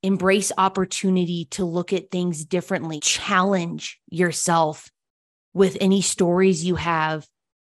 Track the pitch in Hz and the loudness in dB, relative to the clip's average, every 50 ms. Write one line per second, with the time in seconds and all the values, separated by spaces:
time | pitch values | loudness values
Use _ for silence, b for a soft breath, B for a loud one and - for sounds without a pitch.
0 | - 190 196 185 180 190 190 208 190 - - - 185 190 190 196 185 180 - - | 0 0 0 2 4 2 2 2 2 -2 0 0 0 0 2 0 -4 -2 -4 -2
1 | - 190 185 185 180 165 175 175 165 - - - 190 170 165 175 175 - 202 180 | 0 2 2 2 2 0 -2 -6 -6 -8 -6 -4 -4 -2 -2 -4 -2 -2 -4 -4
2 | - _ - 180 180 180 170 151 156 - - 180 170 - 196 175 160 160 160 147 | -4 _ -4 -2 -2 -2 -4 -6 -6 -4 -4 -4 -2 -2 -4 -4 -4 -6 -8 -4
3 | - - - - - - 202 185 185 196 202 185 170 170 165 156 - - - _ | -2 -2 -2 -2 -2 0 2 2 2 2 2 0 -2 -4 -8 -10 -12 -14 -16 _
4 | _ - - 160 180 175 151 - - 180 170 165 160 156 156 - - - _ _ | _ -12 -2 0 0 0 0 -2 0 2 2 2 2 2 -2 -8 -16 -20 _ _
5 | _ _ _ _ _ _ _ _ _ _ _ 175 196 185 147 - 196 190 190 202 | _ _ _ _ _ _ _ _ _ _ _ 2 2 2 4 0 2 2 2 2
6 | 175 - - - 196 170 175 185 190 190 190 156 165 180 175 156 156 170 170 160 | 2 -2 0 0 2 2 4 4 4 4 2 2 0 -2 -2 -2 -2 -2 0 0
7 | 156 156 156 156 147 _ _ _ _ _ _ _ | 0 -2 -4 -6 -8 _ _ _ _ _ _ _